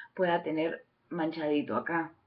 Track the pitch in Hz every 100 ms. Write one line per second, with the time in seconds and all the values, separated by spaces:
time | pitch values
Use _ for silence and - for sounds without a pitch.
0 | - - 180 170 - 156 165 - - _
1 | _ - 160 160 151 147 117 110 - 170
2 | 107 -